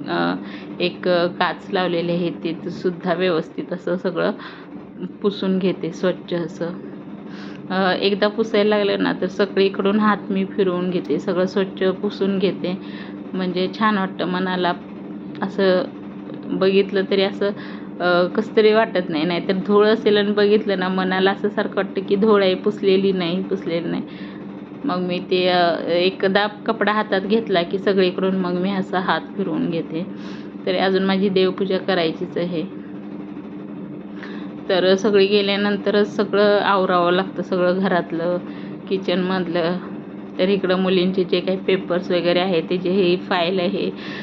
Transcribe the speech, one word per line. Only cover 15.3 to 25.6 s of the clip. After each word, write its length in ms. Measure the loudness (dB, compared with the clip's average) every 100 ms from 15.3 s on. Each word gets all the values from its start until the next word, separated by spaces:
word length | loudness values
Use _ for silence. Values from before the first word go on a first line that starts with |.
| -8
असं 420 | -4 0 2 2 0 -8 -14 -14 -12 -10
बघितलं 560 | -6 0 4 4 2 0 0
तरी 100 | 2
असं, 300 | 0 0 -2 -4 -8 -12 -10 -2
अ, 280 | 2 4 2
कसं 300 | 0 0 4
तरी 160 | 6
वाटत 360 | 6 4 0 -2
नाही. 160 | 0
नाहीतर 280 | 0 0 0
धूळ 340 | 0 4 6 6
असेल 300 | 4 4 4
आणि 140 | 4
बघितलं 480 | 4 4 4 2 0
ना, 100 | 0
मनाला 420 | 0 0 2 2
असं 180 | 2 0
सारखं 240 | -2 -2 -2
वाटतं 240 | -2 -2
की 140 | 0
धूळ 280 | 2 6 6
आहे, 120 | 4
पुसलेली 560 | 2 0 0 4 4 4
नाही, 320 | 2 0 -2
पुसलेली 460 | -2 -4 -2 -4 -2
नाही. 140 | -4 -6 -10 -12 -12 -12 -14 -14 -8
मग 160 | -4 -2
मी 200 | -2 -4 0
ते, 160 | 2 4
अ, 300 | 4